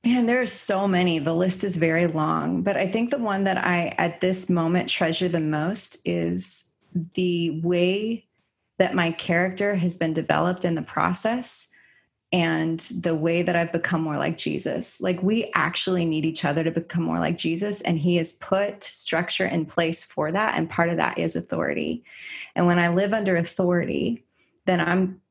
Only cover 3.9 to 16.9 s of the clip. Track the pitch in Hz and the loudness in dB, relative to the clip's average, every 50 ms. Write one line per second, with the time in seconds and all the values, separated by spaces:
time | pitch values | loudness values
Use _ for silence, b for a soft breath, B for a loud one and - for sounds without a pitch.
3.9 | - - 175 170 165 - - 185 185 185 - - - 170 165 165 175 180 - - | 0 0 0 0 0 0 0 0 0 0 0 0 2 2 2 2 2 2 0 0
4.9 | - - 180 160 165 - 185 180 165 165 156 151 151 151 151 170 - - - - | 0 0 0 0 0 0 0 0 0 0 0 0 0 0 0 -2 -2 -2 -4 -6
5.9 | - - - 175 175 175 165 170 180 185 185 - - - - - _ _ _ _ | -8 -6 -4 -2 -2 0 0 0 -2 -2 -2 -4 -4 -6 -8 -12 _ _ _ _
6.9 | - 175 160 170 _ 185 180 180 175 170 170 165 156 160 165 170 180 175 175 180 | -6 -6 -6 -4 _ -2 0 0 0 0 0 -2 -2 -2 0 0 2 4 4 2
7.9 | 190 202 214 226 226 - _ _ _ _ _ _ _ _ _ _ _ - 185 - | 2 0 -2 -4 -4 -6 _ _ _ _ _ _ _ _ _ _ _ 2 2 2
8.9 | - 180 170 165 165 - - - 170 170 180 190 185 185 202 202 208 185 170 180 | 4 2 2 2 0 -2 -2 0 2 2 2 0 0 0 0 0 2 2 0 0
9.9 | 170 - 165 160 156 165 156 - 151 156 165 180 185 180 - 175 170 156 - - | 0 0 -2 0 0 -2 0 2 2 2 2 0 0 0 -2 -2 -2 -2 -4 -4
10.9 | - 156 160 175 180 - - 220 233 254 247 - - - - - b b b b | -2 0 0 2 0 0 0 -2 -2 -2 -4 -6 -6 -6 -8 -12 b b b b
11.9 | b b b b b _ _ _ - 185 170 165 160 160 160 160 165 165 - - | b b b b b _ _ _ 0 2 2 2 2 0 0 -2 -2 -4 -6 -8
12.9 | - 175 170 175 165 156 156 165 170 175 175 175 175 170 170 165 - 170 - - | -8 -4 -2 -2 0 0 0 0 0 2 0 2 2 0 0 0 -2 -4 -2 0
13.9 | 175 160 160 156 147 143 139 156 165 - - 156 147 - - 151 - - - - | 0 0 0 -2 -2 -2 -2 -2 -2 -2 -4 -4 -4 -2 -4 -4 -4 -4 -4 -6
14.9 | - - 190 185 185 175 185 196 220 233 220 - - 175 147 170 180 - - 190 | -6 -4 -2 -2 0 0 0 0 2 0 -2 0 0 0 0 0 -2 -2 -2 0
15.9 | 185 180 170 165 156 156 151 160 160 - - 143 147 165 160 165 165 170 170 - | 0 2 2 0 0 0 0 -2 -2 0 -2 0 0 0 0 0 -2 -4 -6 -2